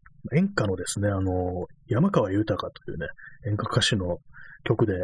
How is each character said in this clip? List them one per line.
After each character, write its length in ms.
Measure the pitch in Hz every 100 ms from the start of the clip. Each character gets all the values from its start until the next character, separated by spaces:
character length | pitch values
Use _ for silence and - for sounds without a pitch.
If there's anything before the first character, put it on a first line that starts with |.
| - - - 151
演 100 | 196
歌 220 | - 104
の 80 | 92
で 80 | 87
す 140 | -
ね、 100 | 101
あ 100 | 98
の、 460 | 95 90 90 90 87 - -
山 240 | 104 196
川 200 | 196 104
豊 400 | 98 110 - -
と 200 | - -
い 40 | -
う 20 |
ね、 100 | - - - - -
演 60 |
歌 160 | 104 -
歌 120 | -
手 140 | - 107
の 220 | 90 87 - - - - -
曲 200 | 113 107
で、 80 | 92